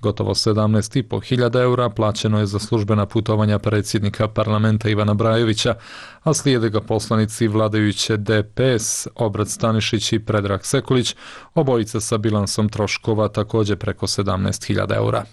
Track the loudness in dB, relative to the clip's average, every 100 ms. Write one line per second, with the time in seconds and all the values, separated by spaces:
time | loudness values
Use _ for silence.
0 | -2 -2 -2 0 2 2 4 2 0 -4
1 | -2 -6 -2 0 2 2 2 2 0 0
2 | 0 0 0 2 0 -2 -2 -2 2 0
3 | 2 -2 0 0 2 2 0 0 0 -2
4 | -2 -2 -2 -2 0 2 2 2 0 0
5 | 2 2 2 2 2 2 0 -2 -8 -18
6 | -20 -4 -2 0 2 2 2 -2 -2 -4
7 | 0 0 0 0 0 2 2 2 2 0
8 | -2 -2 2 0 0 0 0 2 -2 -6
9 | -8 -2 -2 0 -4 -2 0 0 0 -2
10 | 0 -2 0 -2 0 -4 0 -2 2 0
11 | 0 -6 -16 -20 -6 -2 2 2 0 -4
12 | -2 0 2 0 0 0 0 0 -2 -2
13 | -2 0 0 0 -2 0 0 0 -4 -4
14 | -4 -2 -2 0 -2 -4 -4 -2 0 0
15 | 0 -2 -6